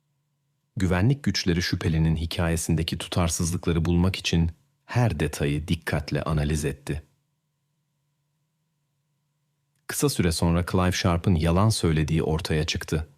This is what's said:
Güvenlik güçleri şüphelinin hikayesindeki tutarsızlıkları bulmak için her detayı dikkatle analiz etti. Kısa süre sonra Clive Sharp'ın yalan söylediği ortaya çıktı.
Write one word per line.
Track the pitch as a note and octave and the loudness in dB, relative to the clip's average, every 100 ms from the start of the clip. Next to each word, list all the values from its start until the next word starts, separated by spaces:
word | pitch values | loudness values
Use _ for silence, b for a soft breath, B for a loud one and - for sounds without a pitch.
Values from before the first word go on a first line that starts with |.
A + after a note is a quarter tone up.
| _ _ _ _ _ _ _ - | _ _ _ _ _ _ _ -4
Güvenlik | F#2 F2+ A2 C#3 | 0 2 2 2
güçleri | G#2 - - E2+ | -2 0 0 0
şüphelinin | - - - D#2+ D#2+ D#2 | 0 -2 0 2 2 0
hikayesindeki | E2 - E2 E2 - D#2+ D#2+ D#2 | -2 -2 0 0 0 0 0 -4
tutarsızlıkları | - - E2+ - E2 E2+ - E2 E2 | -4 -2 0 0 -2 -2 0 0 2
bulmak | F2 F2+ - | 2 2 0
için | - E2+ E2 - _ _ - | 0 2 2 -2 _ _ -4
her | A#2+ A#2+ D#2 | 0 0 0
detayı | D#2 - C#2+ D2 D2+ | -2 -2 -2 -2 -2
dikkatle | F2 - D2+ D2 D2+ | -4 -2 -4 -4 -4
analiz | - D#2 D2 D#2 D2 | -2 -2 0 -2 -4
etti. | C2+ - D2 - _ _ _ _ _ _ _ _ _ _ _ _ _ _ _ _ _ _ _ _ _ _ _ _ _ _ _ - | -6 -8 -8 -10 _ _ _ _ _ _ _ _ _ _ _ _ _ _ _ _ _ _ _ _ _ _ _ _ _ _ _ -10
Kısa | - C#3+ | -2 0
süre | - F2 | 2 0
sonra | E2 F2 E2+ E2 | 2 2 2 2
Clive | F#2+ F2+ | 2 2
Sharp'ın | - F#2 E2+ G#2 E2+ | 2 0 2 2 2
yalan | E2 F2 A2 | 2 4 2
söylediği | G#2+ E2+ D#2 D2+ D#2+ | 2 2 2 2 0
ortaya | - D#2 - D#2 D2+ | 0 -2 -2 -2 -2
çıktı. | - - D#2+ - | -4 -4 -4 -6